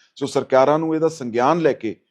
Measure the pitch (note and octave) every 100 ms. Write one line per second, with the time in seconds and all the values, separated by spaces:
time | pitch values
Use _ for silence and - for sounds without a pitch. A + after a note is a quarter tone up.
0 | _ - C3+ C#3 C3 C3 C3+ D3+ D#3+ D#3+
1 | D#3+ D#3+ B2 A2+ C3 E3+ D#3 B2+ A2 F2+
2 | _